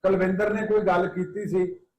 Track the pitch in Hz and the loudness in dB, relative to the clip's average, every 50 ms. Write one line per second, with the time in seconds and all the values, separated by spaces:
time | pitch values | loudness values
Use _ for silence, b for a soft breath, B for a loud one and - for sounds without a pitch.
0 | - 190 190 180 185 185 190 185 208 208 208 208 214 208 208 214 190 185 180 180 | 2 2 2 2 2 0 2 0 0 0 0 -2 0 0 0 2 2 2 2 2
1 | 185 180 - 180 180 - - 208 202 156 175 185 180 180 - - _ _ _ | 0 -2 -2 -6 -6 -6 -6 -8 -6 -2 0 0 0 -2 -4 -12 _ _ _